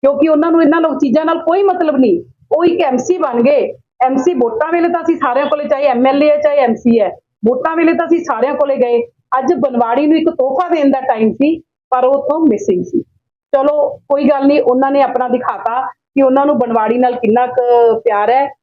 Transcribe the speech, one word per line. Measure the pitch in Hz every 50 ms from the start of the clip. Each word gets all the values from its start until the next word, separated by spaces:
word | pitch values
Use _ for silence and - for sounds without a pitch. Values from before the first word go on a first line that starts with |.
| -
ਕਿਉਂਕਿ | 269 285 277 302 320
ਉਹਨਾਂ | 311 294 320 339
ਨੂੰ | 330 330
ਇਹਨਾਂ | 320 285 330 339
ਲੋਕ | 320 320 269
ਚੀਜ਼ਾਂ | - 302 262 220 311 320
ਨਾਲ | 320 330 339
ਕੋਈ | - 330 330 392 403
ਮਤਲਬ | 392 359 370 349 311 294
ਨਹੀਂ। | 262 262 226 175 - - - _ _ _ _
ਉਹ | - 311 339
ਇੱਕ | 349 339 -
ਐਮਸੀ | - 277 254 247 - - 359
ਬਣ | 359 311 277 240 240 233
ਗਏ। | 269 294 269 - - - - _ _ _ _ 247
ਐਮਸੀ | 262 269 277 - 359 359
ਵੋਟਾਂ | 254 247 226 220 - 302 320
ਵੇਲੇ | 330 349 330 349
ਤਾਂ | 349 339
ਅਸੀਂ | 330 330 330
ਸਾਰਿਆਂ | - 302 269 247 262 294
ਕੋਲੇ, | 285 302 294 294
ਚਾਹੇ | - 294 269 285
ਐਮਐਲਏ | 285 254 240 254 262 269 285 294 302
ਹੈ, | 294
ਚਾਹੇ | 294 294 302 285 285
ਐਮਸੀ | 262 233 226 - - 240 233 226
ਹੈ, | 202 170 - - _ _ _ _ -
ਵੋਟਾਂ | 220 254 254 - 320 320
ਵੇਲੇ | 320 339 320 339
ਤਾਂ | 339 339
ਅਸੀਂ | 330 330 339 339
ਸਾਰਿਆਂ | - 254 220 240 269 285
ਕੋਲੇ | 254 294 277 269
ਗਏ। | 240 247 240 240 240 233 - _ _ _ _ - 262
ਅੱਜ | 262 269 349 254
ਬਨਵਾੜੀ | 254 277 247 233 240 226 240 269 302
ਨੂੰ | 302 320
ਇੱਕ | 320 320 339
ਤੋਹਫਾ | 330 - 254 269 262 302 359 349
ਦੇਣ | 349 320 285 277
ਦਾ | 277 262
ਟਾਈਮ | 254 262 240 220 220 220 -
ਸੀ, | - 277 302 330 320 - _ _ _ _ _
ਪਰ | - 254 247
ਉਹ | 254 277
ਉੱਥੋਂ | 277 277 - 285 320
ਮਿਸਿੰਗ | 320 294 214 202 - - 190 180 180
ਸੀ। | - - - - _ _ _ _ _ _ _ _ _ -
ਚਲੋ | 269 269 294 294 294 285 277 - - _ _
ਕੋਈ | 285 277 294 254
ਗੱਲ | 294 277 277
ਨਹੀਂ, | 277 285 302
ਉਹਨਾਂ | - 254 247 254 269 269
ਨੇ | 277 277
ਆਪਣਾ | 269 - 262 254 254
ਦਿਖਾਤਾ | 247 247 247 - - 226 196 - 226 233 254
ਕਿ | 262 - - _ _ _ _ 277
ਉਹਨਾਂ | 269 262 262 277 277
ਨੂੰ | 294 294
ਬਨਵਾੜੀ | 233 247 233 226 226 214 214 233
ਨਾਲ | 247 254 247 247
ਕਿੰਨਾ | 233 - 208 214 240 247
ਕੁ | 247 247 254 247 240 240 240 233 233 220 226
ਪਿਆਰ | - 233 208 208 208 214
ਹੈ। | 240 262 277 269 269 _